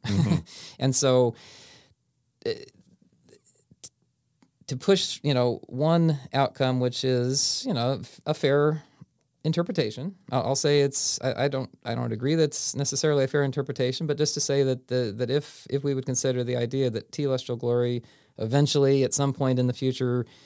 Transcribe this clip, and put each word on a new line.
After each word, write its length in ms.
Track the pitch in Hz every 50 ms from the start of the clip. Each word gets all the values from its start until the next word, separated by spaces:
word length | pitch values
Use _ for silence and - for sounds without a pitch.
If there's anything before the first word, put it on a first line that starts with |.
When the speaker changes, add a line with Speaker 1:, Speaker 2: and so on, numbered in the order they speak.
| -
Speaker 1:
Mm-hmm. 300 | 117 101 131 156 107 87 82 - - - -
Speaker 2:
<laughs> 200 | - - - -
And 160 | 127 135 127
so, 400 | - - 131 127 127 123 120 113 - - - - - - - - - _ _ _ _ _ _ _ _ _ _ _ _ -
uh, 60 | - - - - - _ 95 _ _ _ _ _ _ _ _ _ _ - _ _ - _ _ _ _ - _ - - _ _ _ _ _ _ _ _ _ _ _ _ _ _ _ -
to 80 | 131
push, 440 | 127 - - 147 143 - - - -
you 120 | - 147 139
know, 260 | 127 123 123 117 - -
one 520 | - - 127 151 160 165 170 165 165 147 135 - -
outcome, 480 | - 139 139 - - - 135 131 127 127
which 240 | 123 127 123 - -
is, 600 | 131 127 123 123 127 135 139 - - - - -
you 80 | 269 180
know, 240 | 117 117 127 135 -
f-, 200 | - - - - _
a 80 | 151 156
fair 480 | - - 135 139 147 147 151 156 151 - _ _ _ - _ _ _ _ _ _ _ -
interpretation. 720 | 160 156 170 175 - 196 165 127 104 - 120 139 196 190 _ _ -
I'll, 120 | 123 127 - 113
I'll 80 | 139
say 240 | 135 - 147 147 147
it's, 380 | 139 143 139 - - - - -
I, 240 | - 131 - - 131
I 40 | 143
don't, 200 | 139 131 127 - - _ _
I 100 | - 117
don't 180 | 120 120 117
agree 240 | 110 110 123 143 160
that's 380 | 160 156 143 - - - - -
necessarily 480 | 131 139 - - - - 156 147 139 135
a 40 | 131
fair 140 | - 143
interpretation, 640 | 143 135 127 151 131 - 127 - 127 123 127 - 165
but 100 | 147 147
just 180 | 139 151 147 -
to 60 | 156
say 220 | - - 139 139
that 260 | 135 131 131 127 - -
the, 240 | 123 127 123 107 101
that 140 | 113 127 120
if, 360 | 135 147 143 - - - - -
if 140 | 135 139
we 120 | 135 143 135
would 120 | 131 127
consider 380 | - 127 - - 131 123 127 123
the 120 | 120 123
idea 340 | 120 120 120 131 135 135 123
that 200 | 110 - - _
telestial 480 | - - 147 139 131 123 - - 123 117
glory 440 | 123 120 120 120 123 120 123 120 - - - _ _ _ _ -
eventually 640 | - 113 127 143 147 139 - 147 139 135 139 135
at 100 | 131 123 -
some 180 | - 143 139
point 260 | 131 - 139 131 127 127
in 80 | 127
the 60 | 127
future 540 | 120 - 135 131 131 - 131 123 123 123 120 - - - -